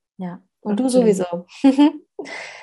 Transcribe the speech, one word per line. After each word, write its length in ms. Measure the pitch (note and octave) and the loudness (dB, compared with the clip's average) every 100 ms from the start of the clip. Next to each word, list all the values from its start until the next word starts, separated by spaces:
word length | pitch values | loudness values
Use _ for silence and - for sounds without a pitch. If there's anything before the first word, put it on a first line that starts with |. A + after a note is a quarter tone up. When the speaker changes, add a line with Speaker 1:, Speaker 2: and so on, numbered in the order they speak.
| _ - | _ -14
Speaker 1:
Ja. 220 | F3+ F3+ _ _ | -14 -14 _ _
Und 180 | G#3+ G#3 | -6 -2
du 60 | |
Speaker 2:
Absolut. 40 | B3+ | 0
Speaker 1:
sowieso. 360 | B3+ A3 F#3 F3+ F3 - - | 2 2 2 -2 -8 -12 0
<laughs> 380 | C4+ C4+ D4 D#4 _ - D4+ - - - | 2 4 4 2 _ -18 -16 -14 -16 -12